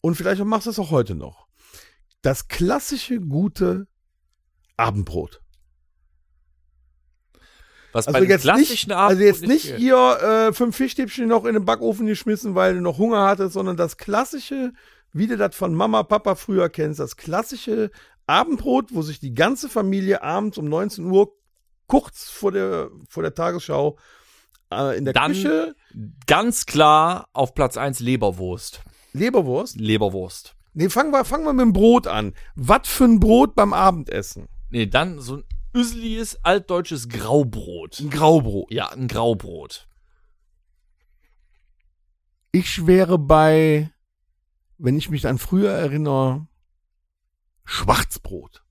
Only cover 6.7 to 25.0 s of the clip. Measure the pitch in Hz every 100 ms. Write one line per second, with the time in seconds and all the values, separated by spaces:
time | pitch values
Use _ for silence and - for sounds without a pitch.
6.7 | _ _ _ _ _ _ _ _ _ _
7.7 | _ _ 117 113 139 185 190 135 208 302
8.7 | 233 - 185 196 190 202 185 175 294 -
9.7 | 135 247 254 254 247 208 220 220 - 240
10.7 | - 262 - 247 - 233 226 220 214 190
11.7 | 220 233 208 220 208 - 214 226 185 185
12.7 | 180 175 143 220 220 196 196 190 190 190
13.7 | 175 170 - - 202 269 294 - 277 254
14.7 | - _ _ _ 143 220 233 202 - 180
15.7 | 160 214 220 196 208 202 190 - 190 175
16.7 | - 156 151 135 - - 175 226 262 -
17.7 | 226 208 - _ _ - 165 339 277 -
18.7 | 254 247 226 151 147 139 120 175 262 285
19.7 | 233 196 196 190 196 - 175 214 - 151
20.7 | 156 202 208 175 190 202 _ _ _ _
21.7 | _ _ 277 - - - - 196 190 190
22.7 | 175 143 - - - 160 - 170 175 -
23.7 | 143 147 143 _ _ _ _ _ _ _
24.7 | 95 135 113